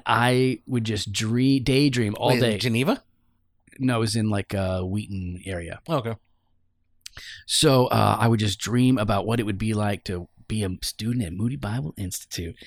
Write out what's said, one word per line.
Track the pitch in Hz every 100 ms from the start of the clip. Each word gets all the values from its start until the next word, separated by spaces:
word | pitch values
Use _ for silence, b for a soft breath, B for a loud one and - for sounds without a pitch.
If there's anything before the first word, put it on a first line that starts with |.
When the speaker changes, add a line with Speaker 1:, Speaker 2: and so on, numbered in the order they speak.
| -
Speaker 1:
I | 113 123 127 131 127 -
would | 123
just | 110 104 104
dream, | 98 110 120 135 135
daydream | 120 131 147 123 104 101
all | 120
Speaker 2:
Wait, | 120
in | 117
Speaker 1:
day. | 101
Speaker 2:
Geneva? | 120 113 151 277 _ _ _ _ _ _ _ -
Speaker 1:
No, | 131 117
it |
was | 113 110
in, | 107
like, | 101 -
uh, | 98 95 92
Wheaton | 92 104 101 98 90 90
area. | 95 90 87 87 -
Speaker 2:
Oh, | 151
okay. | 113 110 _ _ _ _ _ _ _ _ - B B B B
Speaker 1:
So, | - 156 131 123
uh, | 113 104 107
I | 113
would | 113
just | 104 -
dream | - 120 127 127
about | 107 98 98
what | 120
it | 104
would | 95
be | 110
like | 107 104 98
to | - 90 - _ -
be | 110
a | 95 92
student | - - 110 123 87
at |
Moody | 90 117 143
Bible | 101 123 151 -
Institute. | 92 - - - 85 -